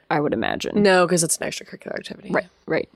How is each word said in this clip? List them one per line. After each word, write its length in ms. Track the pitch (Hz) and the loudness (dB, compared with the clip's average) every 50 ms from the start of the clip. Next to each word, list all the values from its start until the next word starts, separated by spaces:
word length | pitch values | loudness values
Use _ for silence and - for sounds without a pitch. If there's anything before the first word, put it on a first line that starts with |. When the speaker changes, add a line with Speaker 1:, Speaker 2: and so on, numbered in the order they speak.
| _ - | _ -2
Speaker 1:
I 120 | 165 151 | -2 0
would 100 | 147 - - | 0 0 0
imagine. 480 | 113 - - - - - - - - | 0 -2 -2 -2 -4 -4 -2 0 4
Speaker 2:
No, 240 | 208 190 185 180 180 | 4 6 6 6 4
'cause 160 | 165 180 165 | 4 2 2
it's 140 | 170 156 - | 2 0 -2
an 120 | - - - | -4 -4 -8
extracurricular 460 | - - - - - - - - - | -8 -10 -12 -14 -16 -14 -12 -10 -10
activity. 340 | - - - - - - 196 | -10 -10 -10 -14 -14 -8 -2
Speaker 1:
Right, 140 | - - 180 - _ _ - | -2 -2 -2 -4 _ _ -6
right. 220 | - 160 - - _ _ | -4 -4 -4 -4 _ _